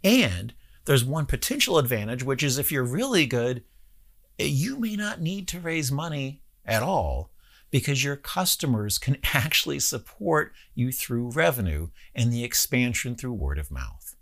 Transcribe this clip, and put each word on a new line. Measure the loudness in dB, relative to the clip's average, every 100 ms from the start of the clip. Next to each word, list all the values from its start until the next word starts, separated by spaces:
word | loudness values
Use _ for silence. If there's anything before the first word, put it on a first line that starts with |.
And | 6 6 4 0 -6 -12 -20 -16 4
there's | 4
one | 4 -2 0
potential | 0 0 0 4 4
advantage, | 4 0 -2 -4
which | -2 0
is | 2 2
if | 0
you're | 0
really | 0 0 2 4 4
good, | 2 0 -2 -8 -20 -20 -20 -20 -20 _ _
you | 0 0 -2 -2
may | -4 -4
not | -6 -4
need | -6 -6 -8
to | -8
raise | -4 -2 -2
money | -2 -4 -6 -6 -10 -20 _
at | -2 0
all | 0 0 -2 -4 -6 -14 -20 -20 -2
because | -2 0 -2
your | -2 -4
customers | -6 -2 0 0 0 0 0 -2
can | 0 0 2
<laughs> |
actually | 0 2 0 0 -2
support | -2 -2 -10 -6 2 2 0 -8 -14 -2
you | -2
through | -2 -4 -2 -2
revenue | 2 2 2 0 -2 -4 -10 -16
and | -2 0
the | 0
expansion | -2 -2 0 2 2 0 -4 -6
through | -6
word | -4 -2 -4
of | -6
mouth. | -8 -10 -12 -16 -20